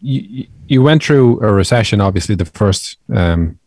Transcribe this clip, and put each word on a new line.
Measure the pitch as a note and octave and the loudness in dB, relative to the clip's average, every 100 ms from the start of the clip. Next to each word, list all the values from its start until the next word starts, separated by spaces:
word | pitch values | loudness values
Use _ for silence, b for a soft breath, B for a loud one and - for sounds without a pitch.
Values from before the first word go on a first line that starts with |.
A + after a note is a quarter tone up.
y-, | C#3 C3+ - | -8 -8 -8
y-, | B2+ - - - | -14 -16 -16 -2
you | C3 | 2
went | C#3+ D#3 | 4 2
through | - C#3+ B2 A#2 | 2 2 4 2
a | G#2+ | 2
recession, | G2 F#2 A#2 G#2 G#2 | 2 2 0 0 0
obviously | G2 F#2+ - | 0 -2 -2
the | F#2 | -4
first, | F2 - G2+ F2 - - - | -4 -2 0 0 -6 -16 -6
um, | - F2 E2+ E2 - | -2 0 0 -4 -8